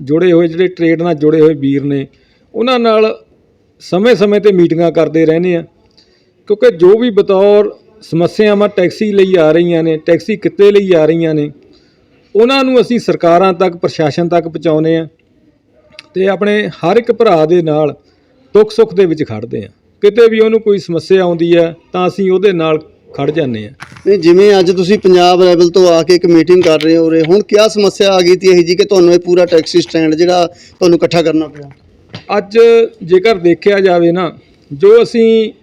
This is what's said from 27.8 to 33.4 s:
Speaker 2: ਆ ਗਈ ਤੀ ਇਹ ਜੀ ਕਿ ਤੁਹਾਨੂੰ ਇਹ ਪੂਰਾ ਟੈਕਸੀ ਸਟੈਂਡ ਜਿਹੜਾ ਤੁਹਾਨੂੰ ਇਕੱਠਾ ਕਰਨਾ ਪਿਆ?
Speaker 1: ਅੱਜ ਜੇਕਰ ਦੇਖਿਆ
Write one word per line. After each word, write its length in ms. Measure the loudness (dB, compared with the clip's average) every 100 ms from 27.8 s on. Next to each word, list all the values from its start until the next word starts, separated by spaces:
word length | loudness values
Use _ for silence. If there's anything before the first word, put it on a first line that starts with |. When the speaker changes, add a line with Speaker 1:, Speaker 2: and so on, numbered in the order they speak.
| -2 0 0
Speaker 2:
ਆ 100 | 2
ਗਈ 140 | 2 2
ਤੀ 120 | 2
ਇਹ 160 | 2
ਜੀ 120 | 2 -2
ਕਿ 100 | 0
ਤੁਹਾਨੂੰ 280 | 2 2
ਇਹ 60 | 2
ਪੂਰਾ 260 | 0 0 2
ਟੈਕਸੀ 360 | 0 0 -2
ਸਟੈਂਡ 340 | -2 -2 -2 0
ਜਿਹੜਾ 320 | 0 0 -2
ਤੁਹਾਨੂੰ 500 | -6 -20 -4 0 0
ਇਕੱਠਾ 240 | 0 -2
ਕਰਨਾ 260 | -2 -2 -6
ਪਿਆ? 240 | -12 -20 -20 _ _ _ -18 -6 -6
Speaker 1:
ਅੱਜ 220 | -2 2 4 4 0 -6
ਜੇਕਰ 320 | -2 0 0
ਦੇਖਿਆ 440 | 0